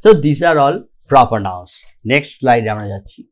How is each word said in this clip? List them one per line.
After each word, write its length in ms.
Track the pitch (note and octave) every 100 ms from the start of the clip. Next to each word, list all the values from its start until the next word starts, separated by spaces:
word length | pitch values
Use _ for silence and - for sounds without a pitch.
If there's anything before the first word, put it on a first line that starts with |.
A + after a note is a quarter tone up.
So 60 | G#3+ F#3+
these 180 | C#3+ D3 E3+
are 80 | D#3
all 140 | C#3 F3+ - _ _
proper 280 | C#3 A#2+ A2 F#2+
nouns। 240 | F2+ F2+ - - - A2
নেক্সট 200 | C#3 D3 -
স্লাইডে 300 | C3 A#2 G#2+
আমরা 140 | G#2+ G#2
যাচ্ছি। 260 | G2 G2 - -